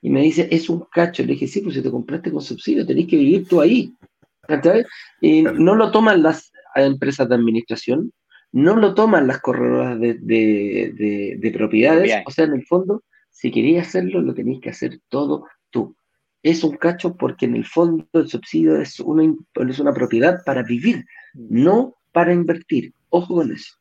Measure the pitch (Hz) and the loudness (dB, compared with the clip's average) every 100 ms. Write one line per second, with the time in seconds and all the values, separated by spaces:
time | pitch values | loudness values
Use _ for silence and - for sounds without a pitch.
0 | 135 135 151 151 170 165 165 170 - - | 0 2 2 2 0 -2 -2 -6 -2 0
1 | 170 - 123 139 135 202 202 135 127 123 | 0 -2 -4 -4 -4 -6 -6 -6 -6 -6
2 | 123 156 180 151 143 123 - 190 - - | -8 -8 -8 -8 -10 -12 -4 -4 -2 -2
3 | 175 160 139 190 185 175 151 247 196 _ | 0 2 4 2 2 2 4 2 0 _
4 | _ _ _ _ _ 151 151 214 240 - | _ _ _ _ _ 0 2 2 0 -10
5 | - _ 156 156 160 - 165 214 214 214 | -20 _ 4 4 4 4 4 6 4 4
6 | 220 190 156 160 _ - - 135 139 135 | 4 4 2 0 _ -20 -8 0 0 0
7 | 135 135 127 123 117 113 113 113 - 131 | -4 -2 0 2 2 0 -4 -10 -4 -4
8 | 220 _ _ _ _ 127 151 220 208 180 | -4 _ _ _ _ 2 2 4 2 2
9 | 220 185 135 123 - 127 123 123 127 120 | 2 4 2 -2 -4 -2 0 0 -2 -2
10 | 117 117 113 113 110 104 101 101 98 - | -2 -4 0 2 2 2 0 -4 -6 -4
11 | 104 104 101 - 110 - 107 107 127 160 | -4 -4 -6 -6 -6 -4 -2 2 4 4
12 | 196 110 95 135 160 139 - 180 185 214 | 2 -2 -4 -2 -2 -2 -2 -2 -2 -6
13 | _ _ _ _ 123 117 120 170 165 185 | _ _ _ _ -4 0 2 0 0 -4
14 | 180 185 143 123 113 135 - - 127 - | -4 -4 -4 -4 -6 -6 -10 -10 -12 -12
15 | _ 131 143 151 - _ _ 123 98 _ | _ -6 -4 -6 -8 _ _ -8 -8 _
16 | _ _ _ _ 147 165 160 143 170 175 | _ _ _ _ -2 0 -2 -2 -4 -2
17 | 180 180 131 - 123 120 113 - 170 160 | -6 -4 -6 -4 -4 -4 -4 0 2 0
18 | - 165 160 - - 165 160 156 143 - | -2 -2 -2 -6 -6 0 2 0 -2 -10
19 | - 151 160 156 - - 127 127 143 131 | -2 2 2 0 -8 -6 -6 -2 -2 -2
20 | 123 113 143 180 - 135 113 120 170 - | -2 2 2 0 -2 -4 -4 -2 -2 -2
21 | - - - 135 113 110 151 214 262 _ | -6 -20 -20 -20 -4 2 4 2 0 _
22 | _ - 170 175 170 170 - 143 110 _ | _ 0 2 2 0 -4 -2 -6 -6 _
23 | _ 175 180 175 143 - - _ | _ -4 -2 -2 -2 -6 -16 _